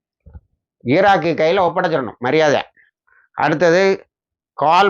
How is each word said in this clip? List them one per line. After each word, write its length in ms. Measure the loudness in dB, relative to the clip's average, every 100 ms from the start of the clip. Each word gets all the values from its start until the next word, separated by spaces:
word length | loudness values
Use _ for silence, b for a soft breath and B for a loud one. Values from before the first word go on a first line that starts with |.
| _ _ -20 -20 _ _ _ _
ஈராக்கு 500 | -2 0 2 2 0 -2
கையில 320 | 0 0 -2
ஒப்படைச்சிடணும், 520 | -2 -2 -4 -6 -8
மரியாதை. 440 | -2 0 2 0 -4 _ b b _ b b -6
அடுத்தது, 460 | -4 0 2 2 0 -2 -8 _ _ _ _ -4
call 300 | 0 2 2